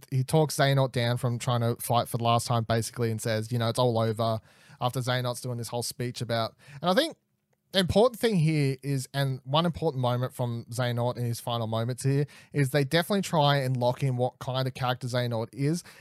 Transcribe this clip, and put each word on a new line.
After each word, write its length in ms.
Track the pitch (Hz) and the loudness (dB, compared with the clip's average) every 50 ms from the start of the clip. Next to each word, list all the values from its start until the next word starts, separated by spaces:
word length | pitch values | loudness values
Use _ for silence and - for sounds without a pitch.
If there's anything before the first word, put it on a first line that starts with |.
| - - 135 | -4 -4 -2
he 80 | 131 131 | -2 0
talks 320 | - - 160 156 139 - | 2 4 4 4 4 2
Xehanort 360 | - 139 139 139 135 135 127 - | 2 4 4 4 4 2 2 2
down 240 | 127 117 117 120 | 0 0 0 0
from 220 | 120 - 120 120 113 | 0 0 -2 -2 -2
trying 220 | - 135 120 120 120 | -2 0 0 2 2
to 140 | 117 117 - | 0 0 -2
fight 280 | - - 123 120 110 - | -2 0 2 2 2 0
for 100 | - 117 | -2 -2
the 60 | 120 | 2
last 220 | 117 117 120 - | 4 4 4 2
time, 180 | - 123 117 113 | 2 0 0 0
basically, 460 | - 113 117 107 - - - 120 113 | 0 0 0 0 -2 -4 -4 -2 -2
and 120 | 113 107 - | -2 -2 -2
says, 280 | 120 110 110 110 113 | -2 -2 -2 -2 -2
you 80 | 120 120 | -2 -2
know, 100 | 113 117 | 0 0
"It's 80 | 120 127 | 0 2
all 200 | 127 123 113 110 | 2 2 2 2
over," 420 | 113 113 107 107 113 113 113 110 - _ _ _ - - - - - | 2 0 0 0 0 -2 -2 -4 -6 _ _ _ -20 -20 -10 -4 -4
after 180 | 127 - 131 | -2 -2 -2
Xehanort's 400 | 120 123 123 127 123 123 120 - | -2 -2 -2 -2 -2 -4 -6 -6
doing 160 | - 123 120 | -6 -8 -8
this 120 | 120 117 - | -8 -8 -6
whole 140 | - 120 117 | -6 -6 -6
speech 380 | - - - 123 123 123 - | -6 -6 -6 -6 -6 -6 -6
about, 340 | 120 110 117 117 113 107 - _ - - 147 139 143 | -6 -2 -2 -2 -2 -2 -6 _ -20 -20 -14 -6 -2
and 80 | 175 | 0
I 40 | 185 | 2
think 220 | 233 320 320 247 _ _ _ _ _ _ _ _ _ _ _ - | 2 0 -2 -4 _ _ _ _ _ _ _ _ _ _ _ -2
the 80 | 190 | 0
important 380 | 185 147 - 196 226 254 233 - | 0 2 4 4 4 4 2 2
thing 160 | - 233 214 | 0 2 4
here 400 | 175 147 160 156 151 143 135 135 - - | 4 4 4 4 2 2 2 0 -2 -4
is, 260 | 143 143 131 127 - - | -4 -4 -4 -4 -4 -4
and 280 | 139 139 135 131 123 - | -2 -2 -2 -2 -6 -6
one 220 | 131 135 156 170 | -2 0 2 2
important 340 | 175 143 - 160 160 131 131 | 2 0 -2 -2 -2 0 0
moment 320 | 127 120 123 123 127 127 - | 0 0 0 0 -2 -4 -4
from 320 | - 127 120 117 117 - - | -4 -4 -4 -4 -6 -8 -10
Xehanort 460 | 117 123 123 123 120 120 120 123 120 117 | -6 -4 -2 -2 0 0 -2 -2 -2 -2
in 60 | 123 | -4
his 160 | 120 117 - | -4 -4 -4
final 260 | - 123 120 117 113 | -6 -4 -4 -4 -2
moments 380 | 110 113 113 117 120 127 - - | -2 -2 -2 -2 -2 -4 -2 0
here, 200 | 135 139 139 147 - - - - _ - | 0 2 0 0 -2 -6 -16 -16 _ -2
is 180 | 147 143 131 | 0 0 2
they 140 | 151 147 143 | 2 2 2
definitely 380 | 135 165 170 170 - 208 196 180 | 2 2 2 2 2 0 0 0
try 340 | - - 160 143 143 143 | 0 2 4 4 6 4
and 200 | 143 131 127 131 | 4 2 0 -2
lock 260 | 123 123 123 123 - 143 | 0 2 0 0 0 0
in 120 | 135 123 | 0 0
what 220 | 123 123 123 - - | 0 0 -2 -4 -6
kind 280 | - 131 127 131 131 131 | -10 -6 -4 -4 -4 -4
of 40 | - | -4
character 360 | - 131 123 127 - - 120 | -4 -2 -2 -2 -2 -4 -4
Xehanort 400 | 123 123 123 120 120 110 117 - - | -2 -2 -2 -2 -2 -4 -4 -6 -4
is, 300 | 113 139 147 165 175 - - - - | -2 0 0 0 -2 -4 -10 -18 -20